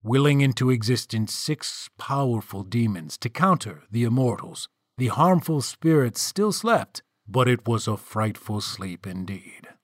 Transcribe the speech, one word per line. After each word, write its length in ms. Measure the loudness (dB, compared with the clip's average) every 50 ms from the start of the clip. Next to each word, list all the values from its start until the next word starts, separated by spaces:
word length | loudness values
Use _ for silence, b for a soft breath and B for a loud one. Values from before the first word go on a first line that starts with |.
Willing 420 | -2 2 2 4 4 4 4 6 4
into 280 | 4 2 2 2 2
existence 640 | 2 2 2 0 0 0 0 _ -2 -2 -2 -2 -4
six 560 | -8 -4 -6 -6 -6 -6 -12 -12 -12 -14 -18 _ _
powerful 640 | -8 -6 -2 0 0 0 0 -2 -4 -6 -12 -12 -10
demons 560 | -2 0 2 2 2 0 -2 -8 -12 -12 -8
to 100 | -8 -8
counter 540 | -2 0 2 2 2 2 0 -8 -12 -14 -16 _
the 140 | -2 0 0
immortals, 640 | 2 2 2 2 2 0 -2 -8 -14 -14 -14 -16 -16 _ _ _ _ _
the 120 | -4 -2 -2
harmful 520 | 2 4 4 4 4 4 2 0 -2 -2
spirit 560 | -2 -4 -8 _ 2 4 4 4 4 2 0
still 360 | -4 -6 -6 -2 -2 0 0 0
slept, 500 | -2 0 2 2 2 0 _ _ -18 _ _ _ _ _
but 220 | -4 0 2 4 4
it 180 | 4 2 2
was 220 | 0 -2 0 0 -2
a 80 | -4
frightful 640 | -4 -8 -8 -4 -2 -2 -2 -2 -6 -8 -6 -6 -4
sleep 480 | -4 -6 -8 -8 -8 -10 -10 -10 -12 -10
indeed. 600 | -8 -8 -8 -8 -8 -10 -12 -18 -20 -20 -20 -20 -20 _